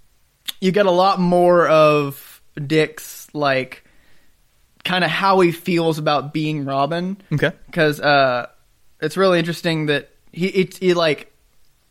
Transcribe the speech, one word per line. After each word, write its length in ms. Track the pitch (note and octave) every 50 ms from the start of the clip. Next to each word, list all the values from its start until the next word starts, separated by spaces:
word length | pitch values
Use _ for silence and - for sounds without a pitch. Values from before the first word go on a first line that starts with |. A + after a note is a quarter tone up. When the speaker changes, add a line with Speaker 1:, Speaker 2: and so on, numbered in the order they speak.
| _ _ _ _ _ _ _ _ _ - - -
Speaker 1:
you 100 | F#3+ F#3
get 140 | F3 G3+ G3+
a 40 | F#3+
lot 280 | F3 F3+ F#3 G3 F#3+ F#3
more 480 | F3+ F3 F3 F3 F3 F3 F3 F3 E3
of 760 | C#3 D#3 D#3 D#3 D3+ D3+ D3 C#3+ C#3 C3+ - - - - - _ _ _ D#3 D3
Dick's, 640 | C3+ D#3 D#3 D#3 D3 - - - - - - - - -
like, 520 | D3+ D3 C#3 C3+ C3 C3 B2+ - - _ _ _ _ _ _ - - _ _ _ _ _ _ _ _ _ _ _ _ -
kinda 240 | - F#3 F#3 F3 D#3
how 320 | E3 - G3 G3 F#3+ F#3+
he 100 | F#3 E3+
feels 480 | E3 - - - E3+ E3+ E3 E3 D#3+ D#3
about 340 | D3+ D#3 D3 C#3 C3+ D3 -
being 320 | D#3+ D3+ D3+ D#3 D3 C#3
Robin. 500 | C#3 C3+ C3+ C#3 C#3+ E3 E3+ F3+ F#3 G3 - - - D#3+
Speaker 2:
Okay. 200 | C#3+ - C#3+ - - - - -
Speaker 1:
'Cause, 260 | F3 D#3 D3+ C#3+ -
uh, 460 | - D3 C#3+ C#3 C3+ C3 B2 A#2+ A#2+ - _ _ _ _ _ _ _ _ _ _
it's 160 | D#3 D#3 -
really 220 | F#3 F#3+ F#3+ F3+ E3+
interesting 480 | E3 E3+ E3 - - E3+ D#3+ D#3 D#3
that 240 | D3 D3 C#3+ - - _ _ _ _
he, 160 | - E3 F3 F#3+
it, 280 | E3+ G3 F#3 F#3 -
he, 160 | - F#3+ F3+ E3+
like, 380 | E3+ E3 D#3+ C#3+ - - - _ _ _ _ _ _ _ _ _ _ _ _